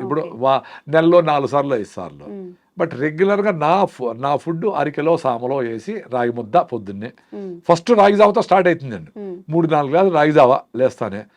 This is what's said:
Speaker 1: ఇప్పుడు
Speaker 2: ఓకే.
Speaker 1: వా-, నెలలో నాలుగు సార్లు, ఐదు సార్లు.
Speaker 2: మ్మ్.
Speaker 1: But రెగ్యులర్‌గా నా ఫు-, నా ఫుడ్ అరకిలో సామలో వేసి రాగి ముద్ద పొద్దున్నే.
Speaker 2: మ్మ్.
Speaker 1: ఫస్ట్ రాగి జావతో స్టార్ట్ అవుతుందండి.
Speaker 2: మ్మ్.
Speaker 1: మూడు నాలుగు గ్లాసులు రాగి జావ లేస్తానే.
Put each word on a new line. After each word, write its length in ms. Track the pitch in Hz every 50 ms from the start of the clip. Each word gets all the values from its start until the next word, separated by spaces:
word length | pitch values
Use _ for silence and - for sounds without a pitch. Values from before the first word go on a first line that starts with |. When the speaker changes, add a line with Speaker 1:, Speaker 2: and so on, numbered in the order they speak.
Speaker 1:
ఇప్పుడు 180 | - - 147 156
Speaker 2:
ఓకే. 100 | 165 170 -
Speaker 1:
వా-, 280 | 113 127 131 135 123 - - - - - 147
నెలలో 320 | 151 160 165 170 170 175
నాలుగు 260 | 165 156 147 143 139
సార్లు, 280 | 110 139 143 139 139 131
ఐదు 100 | 110 95
సార్లు. 400 | - - 98 87 80 71 71 73 -
Speaker 2:
మ్మ్. 240 | 208 196 185 180 180 _ _ _ - 180
Speaker 1:
But 140 | 175 139 127
రెగ్యులర్‌గా 560 | 123 143 156 151 160 190 196 202 202 202 214
నా 340 | 185 156 147 156 175 202 190
ఫు-, 280 | - - - 127 117
నా 240 | 113 120 135 143 143
ఫుడ్ 300 | 135 - 165 170 165 226
అరకిలో 500 | 208 190 147 143 151 143 147 147 160 170
సామలో 400 | 160 - 131 120 117 123 123 139
వేసి 460 | 139 123 117 113 110 - 196 226 196 - -
రాగి 200 | 123 123 123 120
ముద్ద 240 | 117 120 113 104 123
పొద్దున్నే. 560 | 175 - - 123 110 98 101 98 98 110 127 - _ _ - 214
Speaker 2:
మ్మ్. 260 | 208 196 185 175 170 _ -
Speaker 1:
ఫస్ట్ 220 | 170 165 - -
రాగి 260 | 240 208 196 208 208
జావతో 260 | 196 214 208 196 226
స్టార్ట్ 260 | - - 185 196 180 180
అవుతుందండి. 520 | 165 165 135 127 107 87 78 - - 214
Speaker 2:
మ్మ్. 180 | 202 190 175 - - -
Speaker 1:
మూడు 160 | 156 170 165
నాలుగు 240 | 151 160 151 143 131
గ్లాసులు 240 | 147 175 196 190 165
రాగి 180 | 151 151 156
జావ 280 | 151 147 135 123 135 139 - _ -
లేస్తానే. 480 | 117 131 131 - - 117 101 95 104 101 _ _